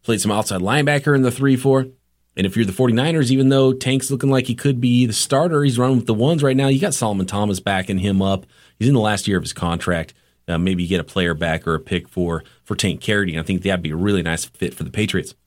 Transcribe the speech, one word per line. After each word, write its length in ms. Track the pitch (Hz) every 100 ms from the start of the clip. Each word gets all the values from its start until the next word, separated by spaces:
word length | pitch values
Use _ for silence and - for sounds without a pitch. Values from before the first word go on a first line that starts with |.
played 180 | - 113
some 100 | -
outside 300 | 104 110 95
linebacker 520 | 95 139 143 147 147
in 80 | 139
the 100 | 127
three 260 | 123 139 127
four. 300 | 135 135 131 _ _ _ _ -
And 80 | 95
if 100 | 110
you're 100 | 104
the 60 |
forty-niners, 580 | 92 120 113 147 165 123
even 200 | 131 135
though 240 | 135 135
Tank's 360 | 131 131 135 -
looking 200 | 127 139
like 180 | 131 127
he 80 | 120
could 240 | 143 127
be 260 | 123 120 123
the 60 |
starter, 520 | 104 - 139 175 156
he's 140 | 143 120
running 200 | 127 127
with 100 | 107
the 60 |
ones 280 | 107 135 165
right 140 | 139 131
now, 140 | 135
you 100 | 135
got 140 | 196
Solomon 320 | - 110 98 92
Thomas 340 | 101 104 92
backing 380 | - 98 92 98
him 240 | 101 95
up. 240 | 95 95 - _ _ _
He's 80 | 117
in 60 |
the 80 | 139
last 260 | 107 101 -
year 80 | 92
of 80 |
his 80 | -
contract. 640 | - 85 85 - 85 80 _ _ _ -
Uh, 100 | 82
maybe 240 | 92 92
you 60 | 87
get 140 | 92
a 20 |
player 300 | 80 98 87
back 340 | 78 82 80 -
or 80 | 80
a 40 |
pick 280 | - 87 -
for, 380 | - 87 82 - _
for 140 | - 98
Tank 240 | 98 80
Carradine. 360 | - 104 95 80
I 60 |
think 200 | 80 92
that'd 180 | 98 92
be 100 | 78
a 60 | 78
really 240 | 101 98
nice 240 | 82 82 -
fit 280 | _ 92
for 120 | - 80
the 60 |
Patriots. 440 | - 107 92 - -